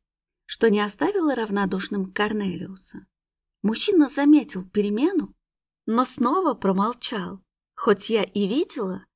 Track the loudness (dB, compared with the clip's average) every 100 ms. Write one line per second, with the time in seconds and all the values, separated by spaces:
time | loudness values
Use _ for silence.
0 | _ _ _ _ -16 0 2 4 0 0
1 | -2 2 0 0 -2 -2 -2 -2 -4 -6
2 | -4 -4 -2 -2 -4 -6 -10 -14 -18 -20
3 | -20 _ _ _ _ _ -2 0 2 4
4 | 4 4 6 6 4 -6 -4 -2 0 0
5 | 0 0 -6 -10 _ _ _ _ -2 0
6 | 0 0 0 2 0 0 0 0 0 -4
7 | -8 -6 -8 -12 _ _ _ -4 0 0
8 | 0 0 0 -2 0 0 -4 -4 -6 -8
9 | -14